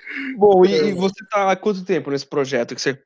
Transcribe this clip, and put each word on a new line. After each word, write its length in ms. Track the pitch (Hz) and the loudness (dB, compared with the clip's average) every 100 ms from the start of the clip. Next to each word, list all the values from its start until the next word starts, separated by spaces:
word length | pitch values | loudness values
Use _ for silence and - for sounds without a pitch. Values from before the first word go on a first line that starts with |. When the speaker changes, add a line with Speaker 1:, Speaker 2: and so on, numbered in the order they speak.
| - 277 269 254 | -18 -14 -10 2
Speaker 1:
Bom, 280 | 208 190 185 | 4 6 4
e, 60 | |
e 180 | 196 202 | 4 0
Speaker 2:
É. 40 | |
Speaker 1:
você 300 | 180 190 - - | -2 -4 -6 -6
tá 220 | 208 190 | -2 0
há 40 | 190 | 0
quanto 280 | 214 190 | -2 -4
tempo 260 | 180 170 139 | -2 -4 -2
nesse 160 | 139 - | -8 -4
projeto 480 | 147 135 131 117 | -4 -2 -2 -4
que 60 | 123 | -6
você 120 | 143 127 | -6 -6